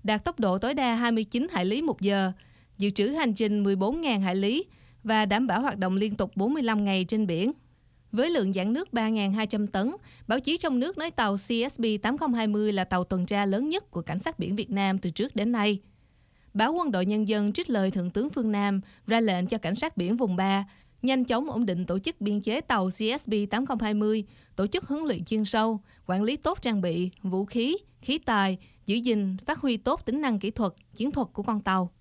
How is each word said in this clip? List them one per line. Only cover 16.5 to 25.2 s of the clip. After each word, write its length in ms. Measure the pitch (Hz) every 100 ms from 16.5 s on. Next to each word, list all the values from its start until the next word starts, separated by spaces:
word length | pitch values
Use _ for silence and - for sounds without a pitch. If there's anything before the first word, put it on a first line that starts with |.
Báo 180 | 202 240
Quân 180 | 339 320
đội 160 | 190 185
Nhân 220 | 214 208
dân 240 | 214 208
trích 180 | 240 359
lời 200 | 220 190
Thượng 200 | 185 175
tướng 200 | 202 277
Phương 220 | 180 214
Nam 280 | 208 202 196 - - -
ra 140 | 226
lệnh 260 | 220 180 180
cho 120 | 220
cảnh 180 | 214 208
sát 200 | 320 -
biển 200 | 175 233
vùng 200 | 233 180
ba 280 | 190 196 196 - - _
nhanh 220 | 254 262
chóng 260 | 247 233 302
ổn 160 | - 220
định 200 | 175 180
tổ 120 | 185
chức 220 | 247 -
biên 200 | 208 208
chế 200 | 202 247
tàu 300 | - 226 185
C 40 |
S 340 | - 220 262 -
B 60 | 208 202
tám 160 | 220 277
không 120 | 240
hai 160 | 220
mươi, 300 | 208 214 220 202 - _ -
tổ 100 | 196
chức 220 | 370 -
huấn 160 | 294
luyện 200 | 311 180